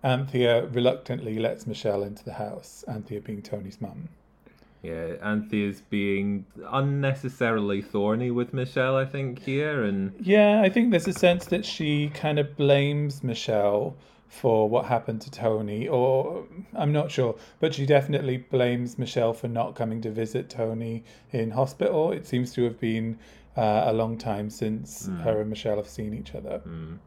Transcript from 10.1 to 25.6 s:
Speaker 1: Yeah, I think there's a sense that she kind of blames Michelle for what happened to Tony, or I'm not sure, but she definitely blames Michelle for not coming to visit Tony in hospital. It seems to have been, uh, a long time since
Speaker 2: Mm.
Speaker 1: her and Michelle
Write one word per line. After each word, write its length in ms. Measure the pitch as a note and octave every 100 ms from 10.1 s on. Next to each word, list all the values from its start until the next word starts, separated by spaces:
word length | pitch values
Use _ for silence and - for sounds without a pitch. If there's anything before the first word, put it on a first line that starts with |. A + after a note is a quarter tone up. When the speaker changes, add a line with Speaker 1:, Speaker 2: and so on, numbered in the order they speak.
| -
Speaker 1:
Yeah, 420 | F#3 G#3 G#3 G#3
I 60 | G3
think 220 | G#3+ A#3+
there's 160 | F#3 F3+
a 60 |
sense 320 | F3+ F3+ F3 -
that 200 | E3+ -
she 440 | - D#3 D3 D3
kind 240 | D3 D#3 D3
of 160 | C#3+ -
blames 680 | C#3+ C#3 C#3+ D3 D3 C#3
Michelle 720 | B2+ A#2 - G#2+ G2+ G#2 D3 - - _ _
for 420 | - B2 A2+ G#2+
what 160 | A#2+ B2+
happened 360 | A#2+ - A2
to 100 | -
Tony, 560 | - A2+ A2 G#2 G#2 C#3
or 580 | C3+ B2+ C3 - F2 D#2+ E3+ -
I'm 180 | - D3
not 200 | D3 -
sure, 240 | - B2 A2 - _
but 140 | D#3+
she 120 | C#3 C3+
definitely 520 | C#3+ C#3 C#3 C3+ B2+
blames 600 | - C3 B2 A#2+ B2 -
Michelle 360 | A#2+ - A#2
for 140 | A#2 A#2+
not 280 | A#2 G#2 -
coming 260 | A2+ A2+
to 100 | A2+
visit 380 | G#2+ A2+ B2 -
Tony 540 | - A2+ A2+ A#2 A2+ - - -
in 200 | B2+ A2+
hospital. 600 | A2+ C3+ - - D#3 D#3+
It 140 | - -
seems 260 | C3 B2
to 100 | -
have 160 | A#2+ A#2
been, 380 | A#2 A2+ A2+ A2+ - - - -
uh, 260 | A2 G#2+ -
a 80 |
long 240 | A2 A2+ A2+
time 320 | - G#2 G#2+
since 580 | - A2+ A2 C3+ - F#2+
Speaker 2:
Mm. 140 | F2+
Speaker 1:
her 180 | A2+ A2
and 80 | G#2+
Michelle 280 | G#2+